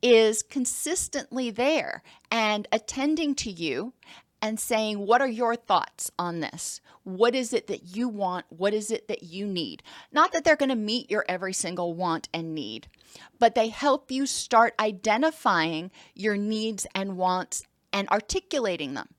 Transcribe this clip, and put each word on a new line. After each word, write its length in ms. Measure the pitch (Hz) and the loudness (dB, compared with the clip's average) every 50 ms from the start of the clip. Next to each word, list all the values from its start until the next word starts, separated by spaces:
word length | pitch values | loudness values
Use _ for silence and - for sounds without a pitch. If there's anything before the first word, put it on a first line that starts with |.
| - | 6
is 400 | 240 240 226 220 220 220 226 - | 8 8 8 8 6 4 0 -4
consistently 1080 | _ - 277 247 - - - - 294 339 - - - - 285 - - - 254 254 240 | _ -4 -4 -2 -2 -4 -6 -4 -4 -4 -4 -4 -4 -6 -8 -10 -6 -6 -4 -4 -4
there 520 | 208 202 240 277 320 294 - - - - _ - - - _ _ | -2 0 0 2 2 2 0 -4 -8 -10 _ -20 -20 -20 _ _
and 380 | 220 233 220 214 214 214 208 - | 0 0 2 2 0 0 0 0
attending 640 | - 226 - - - 269 262 294 311 311 330 294 277 | -2 -2 -2 -4 -6 -2 0 0 0 0 0 -2 -2
to 160 | - - 233 | -2 -4 -6
you 440 | 190 165 170 156 127 123 185 247 - _ _ - - - _ _ _ _ - | -6 -4 -4 -2 -2 -2 -4 -6 -10 _ _ -20 -20 -20 _ _ _ _ -4
and 180 | 214 220 214 | -4 -4 -4
saying, 380 | - - 240 220 220 214 214 202 | -2 -2 0 0 0 -2 -2 -4
"What 240 | 202 196 226 247 269 | 4 4 6 6 6
are 60 | 262 | 2
your 280 | 226 220 247 233 233 | 0 0 0 0 0
thoughts 540 | 233 _ - 202 170 - - _ - - - _ - | -2 _ 2 2 2 2 0 _ -10 -10 -8 _ -4
on 220 | 175 175 170 170 | -4 -2 -2 -4
this? 420 | 156 - - - - - - - _ _ - - _ | -4 -6 -6 -8 -10 -10 -10 -12 _ _ -20 -18 _
What 300 | 196 185 185 220 240 240 | -10 0 2 2 4 4
is 200 | 262 254 226 - | 2 -2 0 -2
it 140 | 220 - - | -4 -2 -4
that 280 | 190 - - 175 180 | -8 -8 -8 -12 -6
you 140 | 208 240 254 | -4 -4 -4
want? 340 | 220 202 202 180 180 180 - _ | -2 -2 -4 -2 -4 -4 -8 _
What 240 | - 165 190 202 208 | -8 -2 0 0 0
is 160 | 214 208 214 | 0 -2 -2
it 180 | 226 - - - | -4 -6 -4 -6
that 140 | 214 - - | -8 -8 -8
you 240 | 170 160 185 202 | -12 -10 -8 -6
need?" 360 | 208 190 175 165 104 78 - - - - - - _ - | -4 -2 -4 -4 -4 -8 -12 -18 -20 -20 -20 -20 _ 2
Not 200 | 294 320 370 - | 2 2 4 2
that 120 | 330 302 | 2 4
they're 120 | 339 302 | 4 4
gonna 200 | 302 285 269 262 | 4 4 0 2
meet 340 | 226 214 208 220 226 - - | 0 -2 -2 -2 -4 -2 -2
your 140 | 202 214 - | -2 -2 0
every 280 | - 180 180 185 185 190 | -2 -4 -4 -4 -4 -4
single 400 | - - 170 180 180 175 175 170 | -4 -4 -4 -4 -2 -2 -4 -2
want 340 | 165 185 170 165 156 - - - | -2 -2 0 -2 -2 -4 -6 -8
and 200 | 165 165 165 160 | -6 -6 -6 -6
need, 320 | 156 135 101 110 110 - - _ _ _ _ - - - - _ _ | -8 -8 -8 -10 -12 -14 -18 _ _ _ _ -20 -20 -20 -20 _ _
but 160 | 240 233 - | 4 4 6
they 140 | 247 220 226 | 4 0 0
help 420 | 226 - - 294 262 - _ _ | -2 0 2 2 2 2 _ _
you 160 | 254 262 277 | -4 -4 -2
start 480 | 262 - - - - 240 226 226 233 - - | -2 -4 -6 -4 4 6 6 6 6 4 0
identifying 1120 | 214 220 208 180 - 220 208 226 285 320 320 - - 247 196 170 156 165 165 156 170 190 _ - - - _ | 0 0 -2 -2 0 0 2 4 2 0 0 0 0 2 4 4 2 2 -2 -4 -6 -8 _ -18 -20 -20 _
your 220 | - 190 220 208 | -4 -2 0 0
needs 500 | 202 202 214 220 214 220 220 220 196 - - - | 0 0 -2 -2 -2 -2 -4 -4 -6 -8 -6 -4
and 220 | 190 196 196 190 | -4 -4 -4 -4
wants 460 | 180 185 185 180 185 180 - - - - _ _ _ _ _ | 0 0 2 2 0 -2 -4 -8 -10 -10 _ _ _ _ _
and 160 | - - 294 - | -4 -4 0 0
articulating 840 | - 208 214 _ - 381 - _ - 285 240 202 180 165 151 135 139 | 0 -2 0 _ -6 -6 -6 _ -4 -2 0 0 -2 -2 -6 -8 -8
them, 160 | 127 - - _ | -10 -10 -12 _